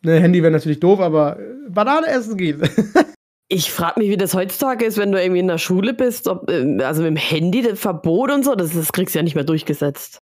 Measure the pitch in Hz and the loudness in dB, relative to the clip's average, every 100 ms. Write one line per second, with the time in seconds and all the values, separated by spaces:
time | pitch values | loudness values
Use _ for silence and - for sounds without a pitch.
0 | 165 160 175 180 165 156 156 147 175 196 | 4 4 6 6 4 2 0 0 4 4
1 | 180 156 147 - - 262 285 180 220 302 | 4 2 0 -2 -14 -16 -6 -2 2 2
2 | 320 262 220 208 175 143 151 - - - | 0 -2 -2 -4 -4 0 -2 0 2 2
3 | - - _ _ _ 185 151 - 170 - | 0 -4 _ _ _ -4 -2 -2 -2 0
4 | 208 202 190 190 190 - 269 247 226 208 | 0 0 0 -2 -2 -2 -2 0 -2 0
5 | 202 196 185 180 185 165 - 185 208 240 | 0 2 2 2 0 -2 0 0 0 0
6 | 254 233 - 185 - 170 131 107 131 151 | -2 -2 -4 -4 -2 -2 0 0 -2 0
7 | 165 151 - 165 170 214 233 196 208 165 | 0 -2 -2 -2 0 0 0 -2 -4 -4
8 | 170 170 269 285 269 226 165 170 160 - | 0 0 2 0 0 0 -2 -2 -4 -2
9 | 185 - 160 151 143 160 - 147 143 139 | -2 0 0 -2 -2 -2 -2 -2 -2 -4
10 | - - | -14 -20